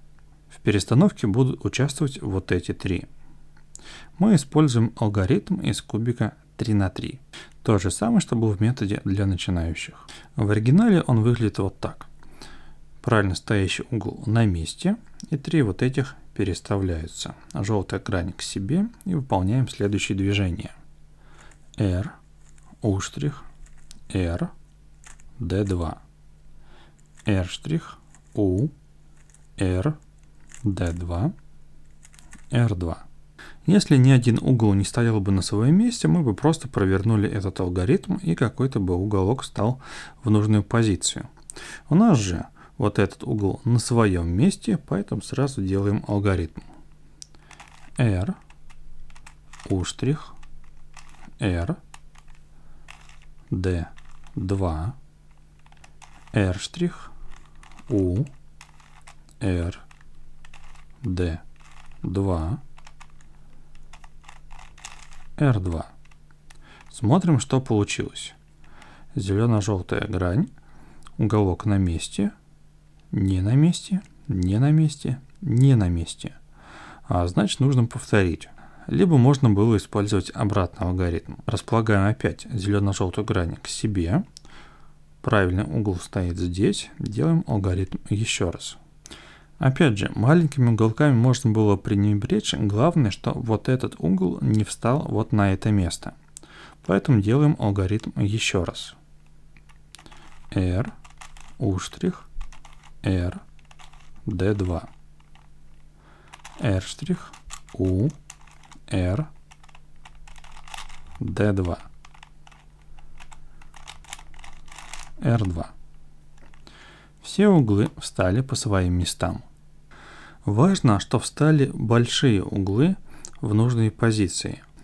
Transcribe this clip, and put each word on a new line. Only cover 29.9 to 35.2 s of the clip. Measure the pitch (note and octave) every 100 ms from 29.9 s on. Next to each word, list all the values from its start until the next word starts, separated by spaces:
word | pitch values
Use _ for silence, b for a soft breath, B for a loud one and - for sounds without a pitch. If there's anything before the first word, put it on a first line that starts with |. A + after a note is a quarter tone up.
| D3+ - - - - - -
D | G#2 F#2+ F2+
два, | E2+ F2 F2 C#3 - - - - - - - - - - - -
R | B2 A#2 F#2
два. | F2 E2 - - - - B B -
Если | G3 - C#3
ни | B2+
один | C3 A#2 A2+
угол | - B2+ A2 G2
не | G2
стоял | - A#2
бы | A2